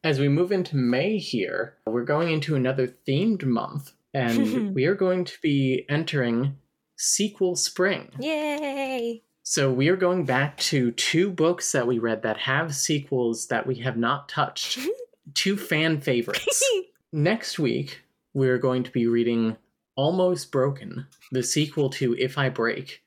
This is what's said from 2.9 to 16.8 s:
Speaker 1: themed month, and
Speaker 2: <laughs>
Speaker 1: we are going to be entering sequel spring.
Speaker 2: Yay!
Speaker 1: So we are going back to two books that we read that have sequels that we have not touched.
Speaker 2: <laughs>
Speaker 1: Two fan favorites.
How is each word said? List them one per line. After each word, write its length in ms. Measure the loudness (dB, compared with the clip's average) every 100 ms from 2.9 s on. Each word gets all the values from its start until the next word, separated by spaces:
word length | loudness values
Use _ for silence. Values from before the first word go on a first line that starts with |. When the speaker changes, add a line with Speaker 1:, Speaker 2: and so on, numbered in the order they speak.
| -4 -2
Speaker 1:
themed 380 | 0 2 0 2
month, 460 | 0 -2 -8 -12 _ _
and 600 | -2 0 2 2 0 -2 0
Speaker 2:
<laughs> 0 |
Speaker 1:
we 100 | 0
are 100 | 2
going 280 | 2 0 -2
to 120 | -2
be 440 | 0 2 2 0 0
entering 720 | -2 -2 0 0 0 -2 -4 _ _ _ -6
sequel 580 | -2 0 0 0 -2 0
spring. 540 | -4 0 0 0 -6 -8
Speaker 2:
Yay! 1040 | -4 -2 -2 -4 -4 -4 -4 -4 -4 -6 _ _
Speaker 1:
So 280 | -4 0 2
we 160 | 2 2
are 60 | 2
going 300 | 2 0 2
back 320 | 0 0 -2
to 340 | 0 2 2
two 380 | 0 0 2 0
books 400 | 2 0 2 0
that 160 | 0 2
we 120 | 0
read 220 | 0 0
that 140 | -2 -4
have 380 | 0 0 0 -4
sequels 720 | 0 0 0 0 0 -2 -2
that 180 | -2 -2
we 80 | -4
have 220 | -2 0
not 320 | 0 -2 -4
touched. 500 | -2 -2 -2 -6 -4 -4 -6 -10
Speaker 2:
<laughs> 260 | _ -8
Speaker 1:
Two 220 | -2 0 -2
fan 420 | 0 0 2 0
favorites. 640 | 0 0 0 -4 -2 0 2 0